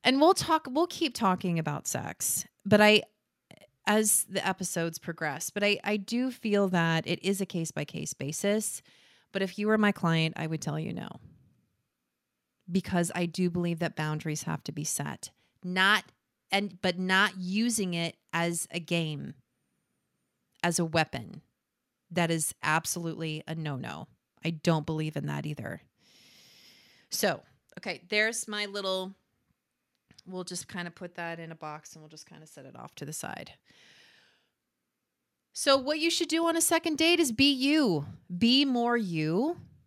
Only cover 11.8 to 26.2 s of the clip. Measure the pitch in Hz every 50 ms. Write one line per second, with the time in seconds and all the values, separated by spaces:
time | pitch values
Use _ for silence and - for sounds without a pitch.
11.8 | _ _ _ _ _ _ _ _ _ _ _ _ _ _ _ _ _ - 170 190
12.8 | 180 - 190 175 175 170 - 175 180 170 165 - 185 175 170 175 175 175 170 160
13.8 | 170 156 - - 156 151 151 156 - 160 151 147 - - 160 156 _ - 156 160
14.8 | 151 - - - 143 147 - - - - _ _ _ _ _ _ - 180 180 185
15.8 | 185 196 208 202 - - _ _ _ _ _ _ _ _ - 196 208 202 175 180
16.8 | - 185 175 180 185 185 190 190 202 202 185 190 180 180 190 208 226 240 226 220
17.8 | 196 180 175 170 170 165 - _ _ _ - 170 170 170 170 170 - - - 175
18.8 | 165 - 175 170 165 156 151 143 139 139 - _ _ _ _ _ _ _ _ _
19.8 | _ _ _ _ _ _ _ _ _ _ _ _ _ _ _ _ - 175 170 -
20.8 | 170 160 156 165 156 - - 123 117 - - - _ _ _ _ _ _ _ _
21.8 | _ _ _ _ _ _ 175 175 170 165 165 165 151 - - _ - 151 156 165
22.8 | 160 - - 175 170 165 160 - 165 160 156 156 - - 160 165 156 151 139 127
23.8 | - - 73 76 - _ _ _ _ _ _ _ - 170 170 151 - 175 165 156
24.8 | 147 - 160 156 156 156 156 151 147 147 143 147 143 151 151 - - - - -
25.8 | _ _ _ _ _ _ _ _